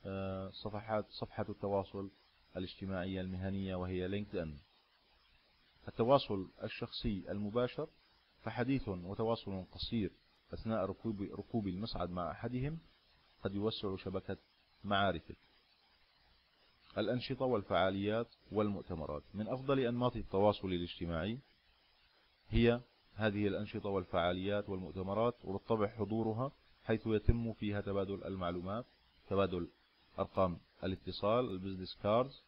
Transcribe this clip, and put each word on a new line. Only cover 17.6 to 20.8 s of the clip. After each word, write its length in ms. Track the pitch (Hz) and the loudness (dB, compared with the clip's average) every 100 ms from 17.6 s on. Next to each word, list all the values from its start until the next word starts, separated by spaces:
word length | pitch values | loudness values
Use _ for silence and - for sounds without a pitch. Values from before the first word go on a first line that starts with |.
| 98 92 95 98 101 110 117 - - | 2 4 4 2 0 0 -2 -10 -4
والمؤتمرات. 720 | 101 107 98 - 85 71 73 - | 0 2 0 -6 -6 -4 -6 -8
من 140 | 98 107 | -8 -4
أفضل 320 | 131 131 135 | -4 0 2
أنماط 360 | 120 120 123 113 | 2 2 0 0
التواصل 520 | 101 95 104 101 95 | -2 4 6 4 0
الاجتماعي 720 | 90 | -2